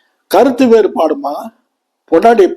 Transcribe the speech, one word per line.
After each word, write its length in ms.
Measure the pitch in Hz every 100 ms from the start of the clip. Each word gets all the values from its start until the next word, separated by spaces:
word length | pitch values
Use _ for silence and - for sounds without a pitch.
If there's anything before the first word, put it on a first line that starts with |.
| _ _ -
கருத்து 320 | 180 262 254 254
வேறுபாடுமா, 640 | 220 190 - 160 143 139 156 226 - _ _ _ _ -
பொண்டாட்டியை 400 | 165 226 226 175